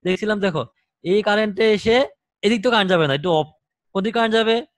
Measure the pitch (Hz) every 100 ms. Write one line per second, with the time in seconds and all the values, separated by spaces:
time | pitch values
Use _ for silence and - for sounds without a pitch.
0 | 180 185 208 208 196 156 120 _ _ _
1 | 170 202 208 208 220 202 226 214 220 233
2 | 277 _ _ _ 202 233 247 233 190 180
3 | 151 135 180 160 151 _ _ _ _ 190
4 | 190 233 226 220 220 226 -